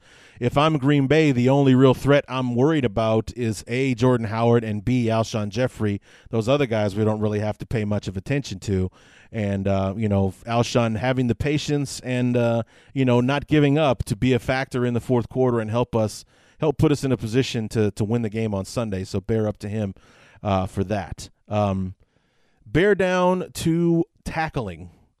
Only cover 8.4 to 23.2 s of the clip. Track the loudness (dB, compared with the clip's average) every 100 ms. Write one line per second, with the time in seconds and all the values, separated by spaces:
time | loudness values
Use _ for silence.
8.4 | -6 -8 -2 -2 -2 -6 -20 -20 -12 -6
9.4 | -2 -2 0 0 -2 -2 0 0 0 -4
10.4 | -4 -2 0 0 0 -2 -2 0 0 -2
11.4 | -2 -2 -2 -4 -4 -8 -6 -2 0 2
12.4 | 0 0 -4 _ _ -2 2 4 2 0
13.4 | 2 4 4 4 2 0 -2 -2 2 2
14.4 | 0 -4 -4 -2 -2 -2 0 0 0 0
15.4 | 0 0 -2 -2 0 0 -2 -4 -20 _
16.4 | _ -6 -2 2 2 2 -2 -4 -2 -2
17.4 | 0 -2 -4 0 0 0 -2 -2 -4 -4
18.4 | -4 -4 -6 -6 -6 -6 -6 -6 -2 -2
19.4 | -2 -6 -8 -6 -6 -8 _ -20 -20 -8
20.4 | -2 -2 -2 -4 -4 -4 -6 -12 -18 _
21.4 | -6 -2 0 -2 -6 -10 _ _ _ _
22.4 | _ _ -4 2 2 2 0 2